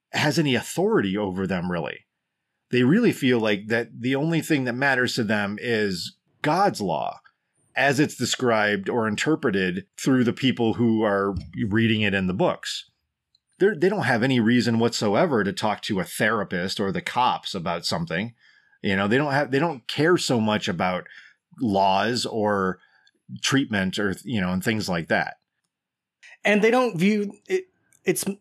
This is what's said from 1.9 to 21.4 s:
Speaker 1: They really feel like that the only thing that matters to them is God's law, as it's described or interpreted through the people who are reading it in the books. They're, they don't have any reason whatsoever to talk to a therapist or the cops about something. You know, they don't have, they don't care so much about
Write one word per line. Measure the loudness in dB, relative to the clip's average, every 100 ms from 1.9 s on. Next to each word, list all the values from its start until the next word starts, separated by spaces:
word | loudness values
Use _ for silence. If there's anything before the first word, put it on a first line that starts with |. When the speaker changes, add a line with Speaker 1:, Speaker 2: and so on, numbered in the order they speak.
| -10 -16 _ _ _ _ _ _
Speaker 1:
They | 2
really | 4 4 4
feel | 2 2 2
like | 2 -2 0
that | -4 -4 -6
the | -4
only | -2 0 -2
thing | 0 -2
that | -2
matters | -2 0 2 0 -2
to |
them | -2 0 -2 -6
is | -4 -2 -2 -4 -8 -14 _ _
God's | -2 2 0 0
law, | -4 -4 -4 -8 -18 _ _ _ _ 0
as | 2 2
it's | 0 0
described | -4 0 2 2 2 0 0
or | -2 -2
interpreted | -2 0 0 0 0 0 -2 -10 -6
through | 0 2
the | 2
people | 2 0 2 0
who | 2 2 2
are | 2 2 0 -2 -8 -8 -2
reading | 2 2 2
it | 2
in | 0 0
the |
books. | 0 0 -2 -8 -12 -14 _ _ _ _ _ _ _
They're, | 0 2
they | 0
don't | 0
have | 0 0
any | 2 2
reason | 4 4 2 2
whatsoever | 0 0 0 2 2 2
to | 0
talk | -2 -4 -4
to | -4 -4
a |
therapist | -4 -2 0 0 -2 -4 -4 -4
or | -4
the | -4
cops | -4 0 0 0 -6
about | -8 -6 -6
something. | -4 -4 -4 -4 -6 -10 _ _ _ _
You | -2 0
know, | 2
they | 2
don't | 2
have, | 0 0
they | 0
don't | 0 -2 -8
care | 0 2 4
so | 2 0
much | 2 0 0
about | -2 -2 -2 -8 -18 -20 _